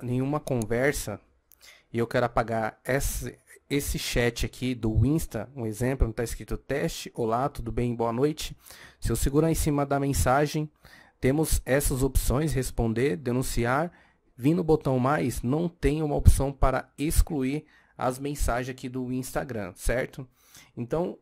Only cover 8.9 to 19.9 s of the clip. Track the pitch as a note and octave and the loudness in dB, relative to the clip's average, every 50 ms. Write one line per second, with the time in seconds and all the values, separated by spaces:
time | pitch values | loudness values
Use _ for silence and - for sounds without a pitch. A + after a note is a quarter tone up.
8.9 | - _ - - - - - D3 C#3 D3+ D#3+ E3 D#3 - - D#3+ C#3+ C#3+ C#3+ C#3 | -18 _ -2 -2 0 2 0 2 4 4 4 4 2 2 0 0 0 0 0 0
9.9 | C#3 C#3 C#3 C#3 C3 - - C3 B2+ C#3+ D3+ C#3+ - D#3 D3+ D3+ - _ - - | 0 0 0 0 0 2 2 4 4 4 2 2 0 -2 -4 -4 -8 _ -20 -20
10.9 | - - - - _ _ - B2+ C3+ D#3 D#3 - - - - - B2+ - - - | -20 -20 -20 -20 _ _ 2 2 4 4 2 2 2 2 2 2 2 2 2 0
11.9 | C#3+ B2 C3+ C3 B2+ - - - A2+ C#3 D#3+ D#3 B2 C3 B2+ - - - A#2+ A2+ | 0 0 0 2 2 2 2 4 2 2 2 0 0 -2 -2 -2 -2 0 0 0
12.9 | A2 A2+ C3 D3 F3+ E3 C3 B2 A#2+ B2+ C3 - - A#2+ A#2 A#2+ C3 C#3+ E3 F3 | 2 0 0 0 0 -2 -4 -2 -2 -2 -2 -2 0 0 0 2 2 0 0 -2
13.9 | - - _ _ _ _ _ _ _ - A#2 C#3+ E3 F#3 E3+ D#3 D#3+ D3 - C#3+ | -6 -12 _ _ _ _ _ _ _ -2 2 2 2 2 4 2 2 2 2 0
14.9 | C3 B2+ B2 C3+ D3+ E3 D#3+ A#2+ A2 - - A#2+ C#3 D#3+ F3 E3+ - _ - C#3 | 2 2 2 2 2 0 0 -2 -2 -2 -2 0 0 0 0 -2 -4 _ 0 0
15.9 | D3 D#3 D#3+ D3 C#3+ - - - - - C3+ C#3 C#3 - C#3 C3+ C3 B2+ - - | 0 0 -2 -2 -2 6 6 8 8 8 2 -2 0 2 2 2 2 0 -4 -8
16.9 | _ - C#3 D#3+ D#3+ - - - E3+ C#3 C3 C3 C#3+ D3+ - - _ _ _ _ | _ -4 -4 0 2 2 2 2 0 -2 -2 -2 -2 -4 -6 -10 _ _ _ _
17.9 | _ - - B2+ B2+ C3+ C#3 C#3+ D3 - - - A#2 B2 B2+ C3+ B2+ C3 - B2+ | _ -4 -2 -2 -2 -2 -6 -6 -4 -2 0 0 0 -2 -2 -6 -8 -8 -10 -8
18.9 | B2 C3 B2+ B2 B2+ C3 B2+ - - D3+ D#3+ C#3 A#2+ G#2+ G2 F2+ F2+ - - - | -6 -6 -6 -4 -4 -4 -6 -4 -6 -6 -6 -6 -6 -8 -8 -8 -10 -4 -2 0